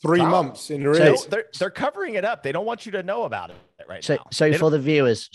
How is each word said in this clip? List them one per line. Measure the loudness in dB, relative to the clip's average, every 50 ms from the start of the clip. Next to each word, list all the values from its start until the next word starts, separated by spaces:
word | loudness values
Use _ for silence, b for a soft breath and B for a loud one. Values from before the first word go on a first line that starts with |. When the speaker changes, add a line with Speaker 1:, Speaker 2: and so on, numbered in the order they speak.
| 0
Speaker 1:
Three | 2 4 4
Speaker 2:
Wow. | 4 4 4 2 2
Speaker 1:
months | 0 -6 -12 -10 -8
in | -8 -4 0
Speaker 3:
So | 2
Speaker 1:
arrears. | 4 6 6 6 6 4 0
Speaker 3:
they're, | -4 -6 -6 -6 -8 -6 -6
they're | -6 -6
covering | -4 -2 -4 -4 -2 -4 -8 -6 -4
it | -4 -2
up. | -2 -4 -4 -6
They | -6 -4
don't | -4 -4
want | -6 -6 -8 -10
you | -8 -8
to | -8 -6
know | -4 -4 -4 -4
about | -6 -6 -8 -10 -10
it | -16 -20 _ _ _ _ -18 -16
right | -14 -12 -4
Speaker 2:
So, | -4 -4
Speaker 3:
now. | -4 -4 -8 -2
Speaker 2:
so | 0 2 2
Speaker 3:
They | 2
Speaker 2:
for | 4 2
Speaker 3:
don't | 2 2
Speaker 2:
the | 2
viewers, | 0 2 2 4 4 4 2 0 -4 -14 -16